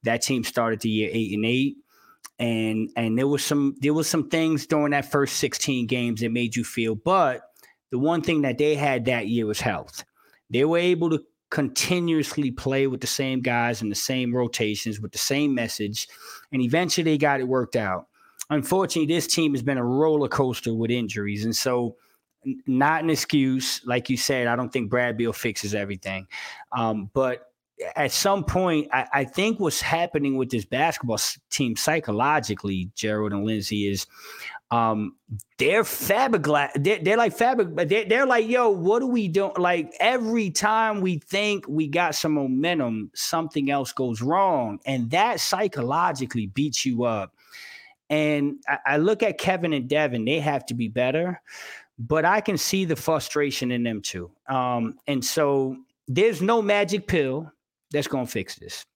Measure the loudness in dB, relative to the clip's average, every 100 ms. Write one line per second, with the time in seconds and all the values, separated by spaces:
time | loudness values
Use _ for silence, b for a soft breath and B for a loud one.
0 | 0 0 0 -2 0 0 0 0 0 0
1 | 0 0 -2 0 2 2 0 -2 _ B
2 | B B B _ -2 0 0 -2 -4 -2
3 | 0 2 2 0 0 0 0 0 0 0
4 | 0 -2 0 0 2 0 0 0 2 0
5 | 0 0 0 0 -2 -2 -2 -2 0 0
6 | 0 -2 -2 0 -2 -2 -4 -2 -2 -2
7 | 2 4 2 0 -10 _ b b _ 0
8 | 2 2 2 2 2 2 2 2 2 0
9 | 0 0 0 0 0 0 -2 -2 -8 -16
10 | -18 b b b _ 2 4 4 4 2
11 | 2 0 -4 _ _ -2 -2 -2 0 0
12 | 2 0 0 -2 -4 -2 -2 0 0 -2
13 | -4 -4 -2 -2 0 0 0 -2 -4 -4
14 | -2 -2 0 0 -2 0 -2 -2 -6 -6
15 | -8 -6 -2 2 2 0 -2 -4 -4 -4
16 | -8 B B B B -2 2 2 2 0
17 | 2 4 4 2 2 0 2 -2 0 -4
18 | -6 B B B B -2 2 0 2 0
19 | 0 0 0 0 2 0 0 0 0 2
20 | 4 4 2 2 0 0 -2 -2 0 0
21 | -2 -4 -4 -2 -2 -2 0 0 -2 -6
22 | b b b _ -8 -8 -2 2 4 2
23 | 0 0 2 2 4 0 -2 -6 -2 -2
24 | 0 -2 0 0 0 0 -2 -2 0 0
25 | 0 0 -2 -2 -4 -4 -4 -4 -4 -6
26 | -8 -8 -10 B B B B -4 -2 -2
27 | -4 0 0 -2 -10 _ _ _ -8 -2
28 | -2 0 2 2 0 0 2 2 2 -2
29 | 0 -2 -2 0 0 0 0 0 0 0
30 | 0 0 0 0 0 -2 -2 0 0 0
31 | -4 -2 -2 -6 _ -2 -2 0 0 0
32 | 0 0 2 2 0 -6 -4 -4 -4 -6
33 | -4 -2 -2 -2 -2 -2 -2 -2 -2 -2
34 | -6 B B B B B _ 0 2 0
35 | -4 -10 _ -14 -14 _ 2 2 0 -4
36 | 0 2 4 2 2 2 2 0 0 2
37 | 2 4 2 2 2 2 0 0 0 0
38 | 2 2 4 4 4 4 4 4 4 2
39 | 2 0 2 2 0 2 2 2 -2 0
40 | 2 2 0 0 0 0 2 2 2 0
41 | 0 -2 -2 -2 0 -2 -2 -2 0 2
42 | 2 0 0 2 2 0 2 2 0 -2
43 | -6 -8 -2 -2 -2 -2 0 0 -2 -2
44 | -2 -2 0 2 4 2 0 -4 -4 -2
45 | 0 2 2 0 -2 0 -2 -2 -2 0
46 | 0 0 -4 -4 -4 -2 -2 0 -2 0
47 | 0 0 -6 _ B B B B B B
48 | _ 0 2 2 0 -4 -4 -2 2 2
49 | 2 2 0 0 0 0 0 -2 0 2
50 | 2 0 0 0 0 -2 -4 -4 -2 0
51 | 0 0 -2 -6 -12 B B B B -12
52 | 0 2 4 2 2 -2 0 0 0 0
53 | 0 -2 -2 -2 -2 -2 -2 0 -2 -2
54 | -6 -8 -12 _ -4 -2 0 0 -2 -4
55 | -4 -4 -2 0 2 2 0 -4 -16 _
56 | -4 2 4 4 2 2 4 2 2 -2
57 | 0 0 0 -2 -8 _ _ _ _ -4
58 | -2 -4 -4 -6 -8 -12 -14 -16 -16